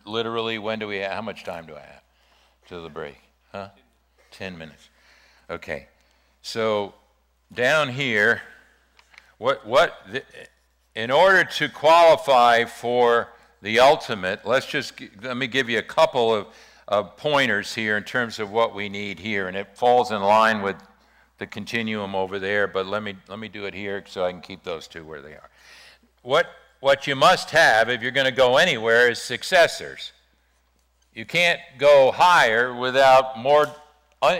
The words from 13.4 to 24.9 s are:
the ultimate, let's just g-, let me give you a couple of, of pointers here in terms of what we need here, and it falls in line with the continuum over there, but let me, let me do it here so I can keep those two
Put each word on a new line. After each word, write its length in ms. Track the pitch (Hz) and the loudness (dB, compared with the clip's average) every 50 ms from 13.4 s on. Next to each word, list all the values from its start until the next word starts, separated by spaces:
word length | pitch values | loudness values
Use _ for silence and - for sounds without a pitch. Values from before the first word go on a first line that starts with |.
| _ _ _ _ - | _ _ _ _ -8
the 180 | 101 110 117 | -2 2 4
ultimate, 680 | 123 139 156 156 - - 117 101 92 92 101 107 - | 6 6 4 2 -2 -6 -8 -6 -4 -6 -6 -6 -4
let's 200 | 104 120 135 131 | -2 -2 -2 -2
just 300 | - - 147 123 - - | -4 -6 -8 -8 -8 -12
g-, 140 | - 131 110 _ 101 104 | -18 -20 -20 _ -16 -12
let 140 | 131 123 | -10 -8
me 100 | 123 135 | -8 -6
give 220 | 123 107 135 131 117 | -4 -4 -4 -2 -2
you 100 | 117 107 | -2 -4
a 40 | 98 | -4
couple 500 | - - - 160 156 - 131 117 113 113 | -2 0 0 0 2 2 0 0 2 0
of, 140 | 107 95 - - - - - _ _ _ | 0 -2 -8 -14 -20 -20 -20 _ _ _
of 300 | - 104 101 101 90 - | -2 -2 -2 -2 -4 -10
pointers 580 | - - 151 147 139 135 120 104 101 101 - - | -10 -6 -2 0 0 0 0 0 -2 -4 -6 -8
here 220 | - 110 107 107 | -6 -4 -4 -4
in 80 | 104 95 | -4 -6
terms 340 | - - 127 120 113 107 - | -6 -6 -6 -6 -6 -8 -10
of 120 | 110 98 | -10 -4
what 240 | 98 113 117 110 98 | -2 0 0 0 -2
we 140 | 101 104 101 | -6 -10 -10
need 300 | 98 101 104 101 98 82 | -10 -10 -10 -10 -12 -10
here, 300 | 92 110 107 101 95 92 | -8 -6 -6 -4 -6 -6
and 80 | 92 | -6
it 200 | 98 101 - _ | -8 -10 -10 _
falls 340 | - 127 123 123 123 117 107 | -2 0 2 2 2 2 0
in 100 | 110 104 | -2 -2
line 400 | 98 98 107 110 110 110 110 107 | 0 2 4 4 4 2 0 0
with 160 | 98 98 95 - - _ _ _ _ _ _ _ _ _ _ _ | -4 -6 -6 -8 -12 _ _ _ _ _ _ _ _ _ _ _
the 80 | 104 | -16
continuum 680 | 101 - 110 101 - - 117 110 110 110 107 101 95 98 | -14 -14 -14 -12 -8 -8 -6 -6 -6 -6 -6 -8 -6 -4
over 240 | 95 95 90 98 98 | -6 -4 -4 -6 -8
there, 280 | 95 98 104 104 101 | -6 -4 -2 -2 -2
but 200 | 95 - 98 95 | -2 -4 -6 -6
let 160 | 95 101 107 107 | -4 -6 -8 -8
me, 140 | 104 98 95 _ - | -10 -12 -14 _ -18
let 100 | 95 107 | -16 -16
me 100 | 110 107 | -16 -16
do 160 | 92 107 101 | -14 -12 -12
it 80 | 98 87 | -12 -12
here 320 | 92 104 101 98 101 95 | -10 -10 -10 -10 -10 -12
so 180 | - - 101 92 | -12 -8 -6 -6
I 80 | 90 90 | -6 -6
can 100 | 87 - | -8 -14
keep 200 | - 98 90 _ | -18 -20 -16 _
those 240 | 92 87 80 76 | -12 -12 -12 -14
two 180 | - | -16